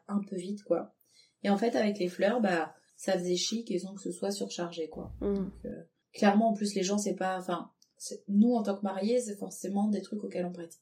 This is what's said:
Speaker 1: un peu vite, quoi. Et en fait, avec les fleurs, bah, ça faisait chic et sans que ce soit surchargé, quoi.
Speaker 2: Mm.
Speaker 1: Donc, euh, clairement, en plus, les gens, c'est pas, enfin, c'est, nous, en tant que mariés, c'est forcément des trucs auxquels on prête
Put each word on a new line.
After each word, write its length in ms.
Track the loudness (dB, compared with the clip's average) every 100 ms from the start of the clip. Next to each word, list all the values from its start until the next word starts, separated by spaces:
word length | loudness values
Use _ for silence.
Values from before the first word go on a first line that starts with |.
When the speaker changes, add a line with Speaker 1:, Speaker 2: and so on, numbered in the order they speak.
| -4
Speaker 1:
un 140 | -4 -2
peu 80 | -6
vite, 260 | -6 -8
quoi. 320 | 0 0 0 _ _ _ _ _
Et 60 | 2
en 80 | 4
fait, 180 | 4 2
avec 240 | 2 2
les 100 | -2
fleurs, 320 | 2 2 4
bah, 320 | 2 2 0 -6 _ _
ça 160 | 0 0
faisait 180 | 2 0
chic 360 | 0 -4 -2
et 80 | -4
sans 140 | -4
que 80 | -8
ce 100 | -8
soit 200 | -4 -4
surchargé, 580 | -4 -6 -4 -6 -6 -8
quoi. 240 | -8 -12 -6
Speaker 2:
Mm. 120 | -2 0
Speaker 1:
Donc, 180 | -2 -6 -10
euh, 40 | -10 -14 _ _
clairement, 360 | 2 6 6 4
en 40 |
plus, 200 | 2 0 0
les 80 |
gens, 140 | 0 0
c'est 180 | 0 -2
pas, 220 | -2 -2
enfin, 320 | -2 -4 -6 _ _ _
c'est, 260 | -12 -12 0
nous, 260 | 6 6 6
en 80 |
tant 120 | 0 -2
que 60 |
mariés, 380 | -2 -2 2 2
c'est 160 | 0 -8
forcément 500 | -10 -8 -4 0 2
des 140 | 0
trucs 200 | -2 -8
auxquels 220 | -6 -4 -4
on 60 |
prête 220 | -6 -12 -10